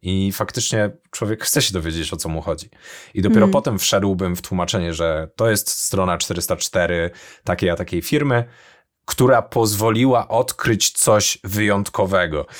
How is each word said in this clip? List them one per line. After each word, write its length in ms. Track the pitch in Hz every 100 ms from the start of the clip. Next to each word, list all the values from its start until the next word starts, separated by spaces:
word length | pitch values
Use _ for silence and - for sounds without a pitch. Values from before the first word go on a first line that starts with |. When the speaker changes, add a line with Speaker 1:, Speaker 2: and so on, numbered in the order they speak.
Speaker 1:
i 300 | 87 95 98
faktycznie 580 | - 104 117 - 110 104 - _
człowiek 340 | - 107 110
chce 180 | - 156
się 100 | -
dowiedzieć, 400 | 95 80 82 78
o 40 | 82
co 120 | 82
mu 120 | 80
chodzi. 300 | 80 78 - _ - - -
I 80 | -
dopiero 180 | 98 107 -
Speaker 2:
Mhm. 60 |
Speaker 1:
potem 260 | 190 - 98
wszedłbym 580 | - - 101 92 95 90
w 60 |
tłumaczenie, 520 | - 92 87 101 85
że 340 | 80 82 78 80 -
to 140 | 113
jest 180 | 104 -
strona 480 | - - 95 90 85
czterysta 380 | - 87 - 85
cztery 540 | - 92 85 85 85 - - -
takiej 260 | - 87 90
a 60 | 85
takiej 260 | 87 87
firmy, 420 | - 151 143 120 120 - - _ _ _
która 380 | - - 127 120
pozwoliła 840 | - 123 110 101 113 110 131 120 -
odkryć 640 | 113 123 - 123 107 -
coś 480 | - - 107 - -
wyjątkowego. 1040 | 104 104 104 101 101 - 95 95 85 76 -